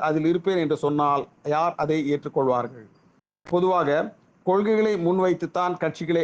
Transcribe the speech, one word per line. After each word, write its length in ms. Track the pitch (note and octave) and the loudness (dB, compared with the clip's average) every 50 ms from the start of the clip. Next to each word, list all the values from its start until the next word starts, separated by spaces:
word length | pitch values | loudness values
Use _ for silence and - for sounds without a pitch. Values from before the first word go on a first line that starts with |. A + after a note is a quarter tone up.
அதில் 260 | - D#3 D#3 D#3+ D#3 E3 | -2 0 0 0 0 0
இருப்பேன் 320 | F3 F3+ E3+ F#3+ F#3+ F3 | 0 0 0 0 0 0
என்று 140 | D#3+ C#3+ D3+ | 0 0 -2
சொன்னால் 460 | D3 - C#3+ D3 D3 D3 C#3+ C#3+ C#3 - - _ _ - | 0 0 0 0 2 2 2 0 0 -4 -6 _ _ -4
யார் 300 | D3 D3 D#3 E3 F3 E3+ | -2 0 0 0 -2 -2
அதை 200 | - D3+ D3 D#3 D#3+ C#3+ C#3+ | -2 -2 -2 0 -2 0 -2
ஏற்றுக்கொள்வார்கள்? 760 | D3 C#3 C#3+ C#3 - D3+ C3+ B2+ B2 B2 A#2+ A#2 B2+ A#2+ A2 G2 _ _ _ _ _ _ _ _ _ _ _ | -2 -2 -4 -4 -2 0 0 2 0 0 -2 -6 -10 -16 -20 -20 _ _ _ _ _ _ _ _ _ _ _
பொதுவாக 420 | - F3 F3+ F3+ F#3 F#3 F3 D#3+ C#3+ C#3+ D#3+ G3 G#3+ - _ _ _ _ _ _ | -2 0 0 2 2 2 2 2 2 0 0 -2 -4 -10 _ _ _ _ _ _
கொள்கைகளை 460 | F3+ F#3 G3 G#3 G#3+ A3 G#3+ A3 G#3+ G#3 | 0 2 2 2 2 2 2 2 0 0
முன்வைத்துத்தான் 760 | F#3 E3+ E3+ F#3 F#3+ F#3 F#3 F3 F3 E3+ E3 - F3+ F3+ F3+ E3+ | 0 0 0 2 2 2 2 0 0 -4 -6 -4 -2 -2 -2 -2
கட்சிகளை 460 | - E3+ D#3+ D3+ - F3 D#3 E3+ E3 | -2 -4 -4 -4 -4 -4 -2 0 0